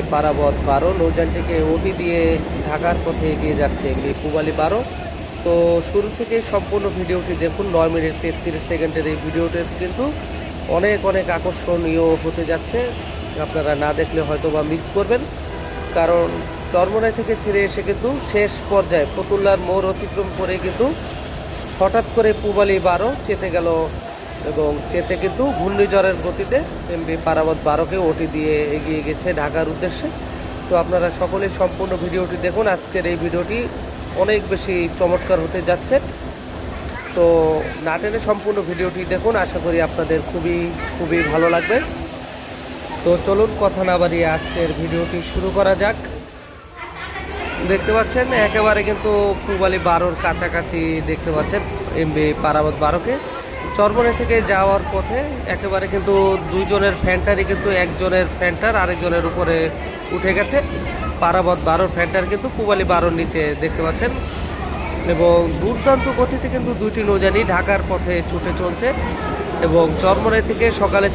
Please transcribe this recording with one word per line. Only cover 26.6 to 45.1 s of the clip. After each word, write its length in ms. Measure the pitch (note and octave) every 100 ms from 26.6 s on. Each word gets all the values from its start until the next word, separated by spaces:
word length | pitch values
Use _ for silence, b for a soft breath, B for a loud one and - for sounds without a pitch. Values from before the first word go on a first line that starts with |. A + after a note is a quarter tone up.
| - - - E3+
এমভি 200 | D#3+ D#3+ D#3+
পারাবত 320 | D#3 D#3+ D#3 D3+
বারোকে 280 | D3 D#3 F#3+ E3
ওটি 160 | D#3 D#3 D3+
দিয়ে 200 | D#3 D3+ D3 D3+
এগিয়ে 240 | D3+ D#3 D3+
গেছে 200 | D3+ F3+ D#3+
ঢাকার 300 | D3 D3+ D#3+
উদ্দেশ্যে। 340 | D#3+ F3+ - D#4 - - - - - -
তো 60 | F3
আপনারা 240 | E3+ F3+ F3 E3
সকলেই 320 | F3+ G3 G3 E3
সম্পূর্ণ 320 | F#3 F3 F#3 F3+
ভিডিওটি 340 | E3+ F3+ F3 F3 F3+
দেখুন, 200 | F3 G#3+ F3+
আজকের 280 | - F#3 E3+
এই 60 | E3+
ভিডিওটি 340 | E3+ E3+ F3 A3+ A#3 - - - - -
অনেক 180 | G3 G#3+ F3+
বেশি 240 | F#3 - F3+ E3+ -
চমৎকার 380 | F3+ F3 - F3+
হতে 160 | D#3+ F#3 F3
যাচ্ছে। 260 | F3 - C4+ - - - - - - - - - - - F3+
তো 100 | E3+ E3 D#3+ D#3 - - D#3+
না 80 | E3+
টেনে 180 | G#3 A3 G#3
সম্পূর্ণ 300 | G3+ F#3+ G3+ E3+
ভিডিওটি 320 | F3 F#3 F3+ F3+
দেখুন, 200 | F#3 - A3
আশা 160 | F3+ F3+ E3
করি 120 | E3 D#3+
আপনাদের 320 | - D3+ D#3+ -
খুবই, 280 | F3 E3 E3+ E3+ D#3+ - -
খুবই 240 | E3 E3+ D3+
ভালো 160 | D#3 E3+ E3+
লাগবে। 220 | E3+ A#3 D#3+ - - - - - - - - - - -
তো 60 | E3+ F3 G3
চলুন 240 | G3 A3 -
কথা 180 | G3 F#3 F#3
না 60 | F3+
বাড়িয়ে 240 | F3 E3+ D#3+ D#3+
আজকের 340 | - F3 E3 D3+
ভিডিওটি 380 | E3 E3 E3+